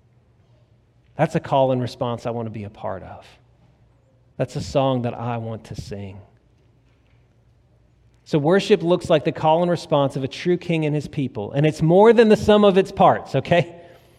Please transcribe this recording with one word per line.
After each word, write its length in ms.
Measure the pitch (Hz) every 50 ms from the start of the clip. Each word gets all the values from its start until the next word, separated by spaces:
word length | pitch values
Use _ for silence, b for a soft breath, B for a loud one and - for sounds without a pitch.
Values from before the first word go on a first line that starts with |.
| _ _ _ _ _ _ _ _ _ _ _ _ _ _ _ _ _ _ _ _ _ _ _
That's 200 | - 151 165 -
a 40 | 165
call 320 | - - 151 139 135 131
and 100 | 131 123
response 440 | 123 120 - - 127 120 117 117 -
I 60 | 123
want 160 | 117 117 113
to 40 | 110
be 140 | 104 113 101
a 40 | 98
part 340 | - - - 101 98 90 85
of. 220 | 85 95 - - - _ _ _ _ _ _ _ _ _ _ _ _ _ _ _ _ _ _ _ _ _
That's 180 | - 135 - -
a 60 | 151
song 420 | - - - 147 135 135 131 123 117
that 100 | 123 -
I 240 | - 117 120 120
want 280 | 117 113 113 113 104 -
to 140 | - 110 -
sing. 400 | - - 104 98 101 95 98 98 95 _ _ _ _ _ _ _ _ _ _ _ _ _ _ _ _ _ _ _ _ _ _ _ _ _ _ _ _ _ _ _ _ _ _ _ _ _ _ _ _
So 140 | - - 156
worship 420 | 139 156 185 196 190 - 214 175
looks 280 | 165 170 180 175 - -
like 140 | 175 151 -
the 80 | 165
call 300 | 156 - - 156 160 170
and 100 | 175 175
response 440 | 175 - - - 160 143 139 135 -
of 80 | 139 131
a 40 |
true 300 | 131 - - - 180 175
king 280 | 175 - - 170 160 156
and 100 | 151 147
his 120 | 151 139
people. 440 | - - 151 135 120 - 110 101 107
And 140 | - 139 151
it's 160 | 156 147 -
more 300 | 156 156 170 190 208 233
than 160 | 226 226 233
the 80 | 214 214
sum 300 | - - - 208 208 208
of 120 | 202 180
its 140 | 190 190 190
parts, 440 | - - 190 151 135 - - - -
okay? 460 | 135 - - 170 175 170 - - B B B B B B B B